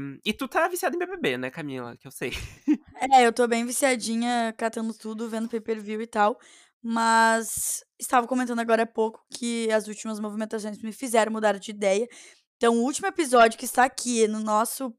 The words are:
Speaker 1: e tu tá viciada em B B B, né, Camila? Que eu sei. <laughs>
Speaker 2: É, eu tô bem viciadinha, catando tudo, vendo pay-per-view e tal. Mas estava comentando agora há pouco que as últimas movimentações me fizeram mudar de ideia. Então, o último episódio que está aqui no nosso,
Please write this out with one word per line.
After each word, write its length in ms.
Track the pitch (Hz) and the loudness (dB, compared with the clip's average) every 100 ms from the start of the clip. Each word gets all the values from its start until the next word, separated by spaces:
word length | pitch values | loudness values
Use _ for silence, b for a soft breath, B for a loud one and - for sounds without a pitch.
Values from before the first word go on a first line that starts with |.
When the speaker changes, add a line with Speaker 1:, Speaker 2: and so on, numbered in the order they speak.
| 139 135 - | -6 -8 -6
Speaker 1:
e 80 | |
tu 140 | - 269 | -6 -4
tá 200 | - 359 | 0 0
viciada 280 | 359 370 349 | -2 -4 -4
em 40 | |
B 60 | 359 | -6
B 100 | 370 | -4
B, 200 | 190 127 | -2 -2
né, 120 | 127 | -6
Camila? 460 | 165 151 131 120 123 | -8 -8 -8 -10 -14
Que 100 | 135 | -16
eu 40 | |
sei. 200 | - 131 | -10 -8
<laughs> 340 | - - - - 302 - - 262 | -8 -12 -6 -2 -2 -4 -6 4
Speaker 2:
É, 120 | 269 233 | 6 6
eu 80 | |
tô 140 | 233 233 | 4 0
bem 180 | 233 240 | 0 -2
viciadinha, 880 | 240 277 247 214 226 240 240 226 220 | 0 0 0 -2 -2 0 0 -2 -4
catando 360 | 226 226 226 | -6 -4 -6
tudo, 360 | 220 220 220 233 | -6 -10 -8 -6
vendo 200 | 220 226 | -6 -4
pay-per-view 520 | 226 220 220 208 214 | -6 -4 -6 -6 -8
e 60 | 226 | -4
tal. 300 | 214 208 - b b b _ | 2 2 0 b b b _
Mas 1000 | 226 226 226 226 226 226 214 - - - - - | -4 0 4 6 6 4 -2 -6 -6 -6 -10 -14
estava 280 | - 262 233 | 0 2 2
comentando 320 | 254 247 233 | -2 -2 -2
agora 240 | 233 226 | 2 2
há 20 | 226 | 2
pouco 360 | - 220 220 _ | 0 -2 -4 _
que 380 | - 233 233 226 | -8 -4 -2 0
as 160 | 220 208 | 0 -2
últimas 320 | 214 226 214 | -10 -8 -8
movimentações 640 | 214 208 214 220 214 208 | -6 -6 -6 -6 -8 -10
me 100 | 226 | -12
fizeram 400 | 202 262 226 214 | -8 0 2 2
mudar 260 | 220 214 196 | 2 0 0
de 120 | 202 | -4
ideia. 360 | 208 202 202 240 B B B _ - | -2 2 2 -2 B B B _ 0
Então, 180 | 233 233 | 2 4
o 60 | |
último 240 | 247 - 381 | 2 -2 -4
episódio 500 | 381 285 240 226 - | -2 4 6 6 4
que 80 | 240 | -4
está 200 | - 240 | 2 2
aqui 420 | - 247 233 214 | 0 -2 2 2
no 120 | 220 | 2
nosso, 540 | 214 214 226 - 262 | 0 0 0 -4 -8